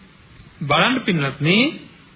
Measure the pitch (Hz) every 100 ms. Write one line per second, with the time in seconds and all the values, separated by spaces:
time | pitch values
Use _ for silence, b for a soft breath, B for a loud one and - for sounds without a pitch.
0 | - - - - - - 143 147 208 254
1 | 220 170 139 127 147 208 285 - - -
2 | -